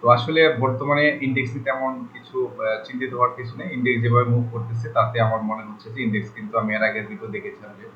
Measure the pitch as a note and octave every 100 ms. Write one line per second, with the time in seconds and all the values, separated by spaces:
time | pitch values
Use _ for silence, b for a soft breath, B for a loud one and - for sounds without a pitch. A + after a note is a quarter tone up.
0 | A#2 A#2+ - D#3+ D#3 A#2 C3 B2 C#3+ D3
1 | D3 C3+ C3+ C3 B2 C3+ C3+ C3 C3 B2+
2 | A#2 - - - F#2+ - A2 A2 - B2+
3 | C3 B2 A#2+ - A#2 - F3+ C3 B2 A#2+
4 | A2+ A#2+ A#2+ A#2+ A#2 A#2 A2+ A#2 - A#2
5 | A2+ A#2+ A2+ A2 G#2+ A2 G#2+ G2+ A2+ A#2
6 | A#2 G#2+ G2 - G#2 A2+ A2 G#2+ A2 G#2+
7 | G2+ G#2 A2 G2+ G2+ - G#2 G2+ G#2+